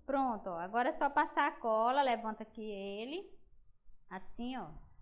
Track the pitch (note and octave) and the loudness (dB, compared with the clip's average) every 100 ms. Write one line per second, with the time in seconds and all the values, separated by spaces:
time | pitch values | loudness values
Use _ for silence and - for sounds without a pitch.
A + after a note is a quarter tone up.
0 | - C4+ F3 G#3+ G3 E3+ F3+ A3+ B3+ D#4 | -2 2 2 0 -4 -4 -2 0 0 2
1 | C#4+ D4 D#4 - C#4+ D4+ A#3 A3 A#3 C4+ | 2 4 2 4 2 2 2 4 6 6
2 | C4+ A3+ A3 G#3+ A3 - G#3+ G3+ G3 G3+ | 4 2 -2 -6 -10 -10 -8 -6 -6 -6
3 | A#3+ E4+ G4 - - - - - - - | -6 -8 -10 -16 -20 -20 -20 -20 -18 -18
4 | - F#3+ - - A#3+ C4 D#3+ D3+ - - | -12 -10 -8 -6 -6 -6 -8 -12 -16 -18